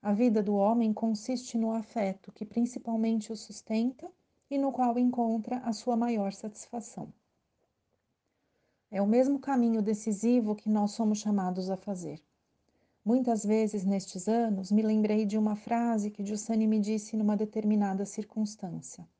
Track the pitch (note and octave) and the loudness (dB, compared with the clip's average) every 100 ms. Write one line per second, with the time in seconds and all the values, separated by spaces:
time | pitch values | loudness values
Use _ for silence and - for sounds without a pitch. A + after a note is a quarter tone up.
0 | G#3 G3+ B3 A3 G3+ G3+ G3 A#3 A3 G#3 | -2 2 4 2 2 2 4 4 2 0
1 | A3+ G#3+ - B3+ - A#3 A3 A3+ G#3+ - | -2 -2 -4 -6 -4 -2 -2 -2 -4 -2
2 | G3 F#3+ - - G#3 - A#3+ - - A3+ | -2 -4 -12 -14 -8 -2 -2 -2 -4 0
3 | A3 A3+ G#3 A3 - G#3 - A3 A#3+ C4+ | 2 0 -2 -10 -12 -18 -4 0 0 -2
4 | F4 - _ _ _ C#4 C4+ B3+ B3 A#3+ | -14 -18 _ _ _ -2 -2 0 0 4
5 | B3 B3 A#3 A3+ G#3+ B3 A#3+ G#3+ - A#3 | 2 2 0 0 -2 -6 -4 -4 -2 0
6 | A#3 A3+ G3 G3 G#3+ G#3+ - A#3+ G#3+ - | 0 0 -2 -4 -10 -12 -12 -12 -10 -12
7 | D#3+ - _ _ _ _ _ _ _ _ | -12 -14 _ _ _ _ _ _ _ _
8 | _ _ _ _ _ _ _ _ _ G3 | _ _ _ _ _ _ _ _ _ -2
9 | G3+ A#3 C4 C#4 C#4 C4+ A#3 A3+ G3+ G#3+ | 2 4 4 2 0 2 2 2 0 -2
10 | A3+ G3 A3+ B3 G#3+ G#3 - G#3+ G#3 - | -2 -2 2 2 2 -2 0 2 2 0
11 | A3 G#3+ G#3+ G3+ F#3 F3+ F#3 F#3+ - F#3+ | 0 0 0 0 0 -4 -4 -6 -6 -8
12 | E3 D#3 _ _ _ _ _ _ _ _ | -8 -12 _ _ _ _ _ _ _ _
13 | G3+ B3 B3 A3+ G3+ G#3+ A3 G#3+ F#3+ G3 | 0 2 4 0 2 2 2 0 0 0
14 | F#3 F#3+ G3 A3+ A#3 G3 F#3+ G#3 A3 G#3+ | -2 -8 0 2 2 0 2 2 4 2
15 | G#3 G#3+ G#3+ G#3+ G#3+ G#3 - A#3 A#3 A3+ | 4 2 2 2 0 0 -2 0 2 0
16 | G#3 G#3 G3+ G#3+ - A3+ A3 G#3+ G3+ G#3+ | -2 -4 -6 -6 -2 2 4 2 2 -2
17 | G#3 A3 G#3 G#3 G#3+ A3 G#3+ G#3+ G3+ F#3+ | -2 -2 0 2 0 -2 2 2 2 0
18 | G3 - G#3+ - G#3+ - F3+ E3 - - | -4 -6 -10 -4 -4 -4 -10 -10 -12 -18
19 | E3+ _ | -20 _